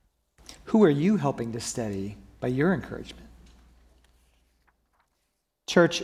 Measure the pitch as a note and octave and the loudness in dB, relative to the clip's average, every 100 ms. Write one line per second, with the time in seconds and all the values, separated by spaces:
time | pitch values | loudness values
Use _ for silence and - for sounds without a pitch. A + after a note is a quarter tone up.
0 | _ _ _ _ - - - A3+ G3 C#3+ | _ _ _ _ -20 -20 -2 4 4 4
1 | E3+ G#3 C#3+ B2+ A#2 A#2 - - A2 G2 | 2 2 0 -2 -6 -6 -8 -6 -6 -6
2 | G2 G#2 - - B2 B2+ D#3+ E3 G2+ - | -8 -10 -20 -8 -4 0 0 0 -4 -14
3 | - - - - - - - _ _ _ | -14 -18 -20 -20 -20 -20 -20 _ _ _
4 | _ _ _ _ _ _ _ _ _ _ | _ _ _ _ _ _ _ _ _ _
5 | _ _ _ _ _ _ - - E3+ - | _ _ _ _ _ _ 0 4 4 2